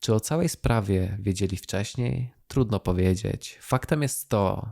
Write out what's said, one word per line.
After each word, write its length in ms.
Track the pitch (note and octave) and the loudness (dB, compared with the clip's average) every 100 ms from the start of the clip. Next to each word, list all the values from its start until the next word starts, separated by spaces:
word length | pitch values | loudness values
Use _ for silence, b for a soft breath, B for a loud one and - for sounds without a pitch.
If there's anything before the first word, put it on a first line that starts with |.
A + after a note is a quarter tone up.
Czy 140 | - | 0
o 60 | A2 | 0
całej 280 | - D#3 E3+ | 2 0 0
sprawie 720 | - C3+ A#2 G2+ F#2+ F#2 F#2+ | 0 2 2 2 2 0 -2
wiedzieli 360 | G2+ F#2+ G2 F#2+ | -2 0 0 -2
wcześniej? 760 | - F#2+ G2+ - A#2+ B2+ B2 - - | -6 -4 -4 -2 -2 -2 -4 -10 -4
Trudno 320 | - A#2 G#2 | 0 2 0
powiedzieć. 800 | - F2+ F#2 F#2 G2+ G2+ - - | 0 2 4 4 0 -4 -8 -16
Faktem 400 | - B2+ - D#3 | -2 -2 0 0
jest 260 | C#3+ - - | 0 -4 -2
to, 400 | G#2+ G2 G2+ A2 | 2 2 0 -6